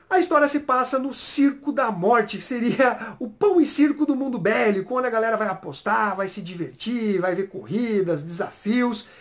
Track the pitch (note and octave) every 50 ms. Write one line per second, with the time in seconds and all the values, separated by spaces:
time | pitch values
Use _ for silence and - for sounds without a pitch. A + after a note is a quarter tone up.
0 | _ _ F#4+ F#4 F4 - E4 D4 D4 C#4+ D4 C#4+ - - B3+ B3+ B3+ - C#4 C4
1 | C4 C4+ - - - - - C#4+ C#4 C#4 - - - D4 A3+ C4+ B3+ A#3 G3+ E3+
2 | F3+ G#3 B3 A#3 G#3 - G#3 F3+ - - B3+ A#3+ A#3 A#3 - - C4+ B3 - -
3 | - - - - B3+ A3 - _ G#4 G#4 F#4 F4 D4 - - - D4 D4 - -
4 | D4+ D4 C4+ B3 C4+ C4 A#3+ G#3 E3 G#3 A3+ B3 A#3+ G#3+ G3+ F#3+ F#3 - B3 B3+
5 | B3+ B3 A3+ A3 A3 A3+ A3+ G#3+ G#3+ G3+ F#3 - - F3 C3+ - - G3+ G#3+ A3+
6 | G#3+ G3+ F#3+ F#3+ G3 F#3 - G#3 E3+ F3 F#3 E3+ D#3 C3 - - - A3 B3 A#3
7 | A3 G#3 G3 F3+ F3 F#3 F3+ F#3+ F#3+ F#3+ - D3+ A#2 A2+ F3 A#3 B3 A3+ G#3+ G3
8 | F#3 E3+ D#3+ D3 D3+ E3+ E3+ F3 G3 - - - - G3+ A3+ B3 B3 A#3+ A3 -
9 | - - - -